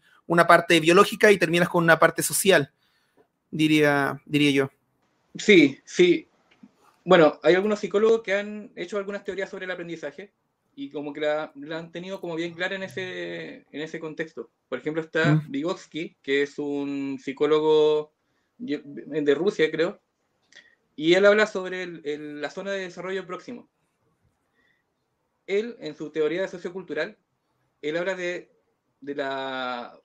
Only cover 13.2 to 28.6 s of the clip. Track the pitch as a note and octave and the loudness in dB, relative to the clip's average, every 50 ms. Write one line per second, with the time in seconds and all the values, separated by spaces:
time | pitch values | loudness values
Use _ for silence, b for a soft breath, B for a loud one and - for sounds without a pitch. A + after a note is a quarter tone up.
13.2 | F3 E3+ E3+ E3+ D#3+ D3+ - - _ _ - C#3+ D#3 D#3 - D#3+ D#3+ D#3 D3+ - | -10 -10 -12 -12 -14 -14 -16 -20 _ _ -12 -12 -12 -10 -10 -12 -12 -10 -10 -10
14.2 | D#3 - - - - _ _ _ _ - C3 B2 - D#3 D#3 D#3+ D#3+ - - D#3+ | -10 -10 -12 -16 -16 _ _ _ _ -12 -10 -8 -6 -6 -6 -6 -6 -4 -2 0
15.2 | D#3+ D3+ D3+ D#3 D3 - C#3 C#3 D3+ F3+ F#3 - - - - D3+ F3 G3+ _ _ | 2 2 2 2 0 -4 -6 -6 -4 -4 -6 -6 -10 -12 -10 -10 -10 -10 _ _
16.2 | _ C#3 C3+ C#3+ C#3+ C#3+ - - D3 C#3+ C#3+ C#3+ C#3+ C#3+ C#3 C#3 C#3 C#3 C3+ C3 | _ -2 0 0 -2 -2 -6 -8 -8 -6 -6 -6 -6 -6 -6 -6 -6 -8 -8 -10
17.2 | - C#3 C3 - D3 D3 D#3 D3+ D#3 D#3 D#3 D#3 D3+ D3+ D3+ D3+ D3+ - _ _ | -10 -10 -4 -2 0 2 2 2 4 4 4 4 4 2 2 0 -4 -8 _ _
18.2 | _ _ _ _ _ _ _ - B2 C3 D3 D3 C#3+ C#3+ C#3+ - - C#3 D3 D#3 | _ _ _ _ _ _ _ -12 -10 -8 -8 -8 -10 -12 -16 -16 -12 -8 -6 -2
19.2 | C#3+ C#3+ C#3 D3 F3 G#3 - - D#3 D#3 D#3 D#3 E3 F#3+ G#3 - _ _ _ _ | 2 2 2 2 0 -2 0 0 0 0 0 0 -2 -2 -4 -8 _ _ _ _
20.2 | _ _ _ _ _ b b b b b b b b _ _ - D3+ E3 F3+ F#3+ | _ _ _ _ _ b b b b b b b b _ _ -2 2 2 4 6
21.2 | G3+ G3+ G#3 A3 G#3+ G#3 - F#3+ F#3 F#3 F#3 F#3 F3+ F3 E3+ D#3+ D3 D3 D3+ D3 | 6 6 6 6 2 0 -2 -6 -8 -8 -10 -10 -10 -12 -14 -12 -10 -10 -10 -10
22.2 | D3+ D3 D3 D3 D3 - - F#3 F#3+ G3 G3 F#3+ F#3 F3 F3 F3 F3 F#3 F#3+ F#3+ | -10 -14 -12 -10 -10 -10 -10 -10 -10 -8 -8 -8 -8 -10 -12 -12 -10 -10 -10 -10
23.2 | F3 E3+ F#3 F3 - - - A#3+ - _ _ _ _ _ _ _ _ _ _ _ | -10 -12 -14 -14 -14 -16 -18 -18 -18 _ _ _ _ _ _ _ _ _ _ _
24.2 | _ _ _ _ _ _ _ _ _ _ _ _ _ _ _ _ _ _ _ _ | _ _ _ _ _ _ _ _ _ _ _ _ _ _ _ _ _ _ _ _
25.2 | _ _ _ _ _ - G3 G#3 A3 A#3+ - - - D3+ C#3+ - D#3+ D3 - D#3 | _ _ _ _ _ -4 -4 -4 -4 -4 -8 -12 -14 -14 -12 -12 -12 -8 -4 -2
26.2 | D3+ D3+ E3 F3+ F#3+ F#3 F#3+ E3+ - F3+ F3 F#3+ F3+ - C#3+ D3 E3+ G#3+ G#3+ _ | -2 -2 -2 -4 -6 -6 -8 -10 -12 -12 -12 -12 -12 -8 -8 -8 -8 -8 -10 _
27.2 | _ _ _ _ _ _ _ _ _ _ _ _ C#3 D3+ D#3 E3+ F3 F#3+ F#3+ F#3 | _ _ _ _ _ _ _ _ _ _ _ _ -8 -6 -4 -4 -4 -4 -6 -6
28.2 | F3+ F3 F3 - - _ _ _ | -6 -8 -8 -10 -12 _ _ _